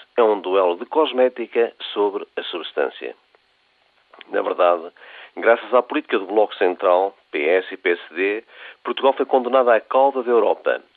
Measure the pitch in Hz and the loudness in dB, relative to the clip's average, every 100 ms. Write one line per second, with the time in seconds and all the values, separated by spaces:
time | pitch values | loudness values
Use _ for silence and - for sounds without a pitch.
0 | _ - 113 101 90 95 90 87 120 156 | _ 0 2 2 0 2 2 -2 -4 -2
1 | 147 127 127 127 113 117 117 - - 104 | 0 2 0 0 -4 -2 -2 -4 -8 -2
2 | 104 98 - - 87 85 76 - 69 - | -2 -2 -10 -12 -10 -10 -8 -4 -6 -6
3 | 64 - _ _ _ _ _ _ _ _ | -14 -14 _ _ _ _ _ _ _ _
4 | _ - - 98 98 92 87 87 82 - | _ -20 -8 -6 -4 0 2 2 -4 -18
5 | - - - - 107 117 - 123 - 151 | -20 -20 -18 -2 2 2 2 0 0 -4
6 | - 110 92 107 104 - 92 90 98 90 | -2 -4 0 0 0 0 -2 0 2 2
7 | 98 - _ 78 73 92 92 98 90 87 | 2 -6 _ -4 0 0 0 -4 -2 -2
8 | - 80 98 107 - - - - - 123 | -4 -4 -2 -2 -8 -20 -20 -12 -10 -2
9 | 135 135 135 135 120 131 120 110 - 131 | 0 0 0 0 2 2 4 2 2 2
10 | 139 131 120 117 104 82 69 62 - | 2 0 0 2 2 0 -2 -4 -8